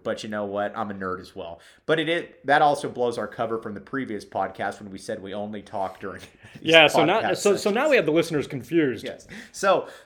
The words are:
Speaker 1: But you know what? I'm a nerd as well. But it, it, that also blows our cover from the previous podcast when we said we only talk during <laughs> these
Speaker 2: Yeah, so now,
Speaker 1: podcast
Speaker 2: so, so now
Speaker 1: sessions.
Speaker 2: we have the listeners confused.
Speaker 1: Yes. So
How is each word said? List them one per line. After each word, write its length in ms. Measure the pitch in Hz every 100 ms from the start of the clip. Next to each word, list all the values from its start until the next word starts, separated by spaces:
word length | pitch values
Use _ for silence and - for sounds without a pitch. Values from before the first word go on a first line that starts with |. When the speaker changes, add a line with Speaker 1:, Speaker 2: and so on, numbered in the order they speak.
Speaker 1:
But 180 | 117 107
you 60 | 110
know 160 | 104
what? 280 | 101 101 104 110
I'm 140 | 104
a 40 |
nerd 260 | 98 95 92
as 140 | 87
well. 260 | 95 85 85 - _ -
But 120 | 156
it, 80 | 156
it, 360 | 170 - - 135
that 160 | 147
also 260 | 147 143 139
blows 280 | 123 120 117
our 100 | 107
cover 280 | - 117 113
from 160 | 113
the 60 | 101
previous 440 | 101 135 117 101
podcast 560 | - 107 95 - 101 101
when 100 | 104
we 80 | 95
said 240 | - 104
we 120 | 95
only 280 | 101 104 107
talk 380 | 95 104 92 -
during 200 | 98 90 - _
<laughs> 200 | - -
these 120 | 156
Speaker 2:
Yeah, 160 | 160 151
so 160 | -
now, 160 | 156 214
Speaker 1:
podcast 160 | 208 170
Speaker 2:
so, 180 | 208 196
so 140 | 208
now 120 | 208
Speaker 1:
sessions. 80 | 311
Speaker 2:
we 60 | 254
have 100 | 156
the 60 |
listeners 340 | 151 147 151 120
confused. 560 | 139 117 165 143 104
Speaker 1:
Yes. 240 | 123 - - 208 -
So 340 | - 196 170 - -